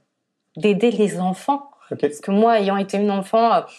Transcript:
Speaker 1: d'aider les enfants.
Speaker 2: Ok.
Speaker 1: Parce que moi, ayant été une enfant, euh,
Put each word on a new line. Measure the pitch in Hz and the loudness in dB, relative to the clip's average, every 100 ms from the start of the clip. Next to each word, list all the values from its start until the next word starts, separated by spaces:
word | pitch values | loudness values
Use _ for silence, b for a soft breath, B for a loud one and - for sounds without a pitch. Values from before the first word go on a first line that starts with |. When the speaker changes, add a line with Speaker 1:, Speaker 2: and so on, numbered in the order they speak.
| _ _ _ _ _ 160 | _ _ _ _ _ -2
Speaker 1:
d'aider | 208 190 233 | 0 2 2
les | 208 202 170 | 2 0 -2
enfants. | 185 185 - 285 - _ - | -4 -4 -4 -6 -6 _ -14
Speaker 2:
Ok. | - | -4
Speaker 1:
Parce | 147 147 | -4 -4
que | - | -2
moi, | 196 226 220 | 2 4 4
ayant | 196 196 | 0 -2
été | 196 202 | -2 -2
une | 208 | -2
enfant, | 196 185 - 233 185 | -2 0 2 2 2
euh, | - | -2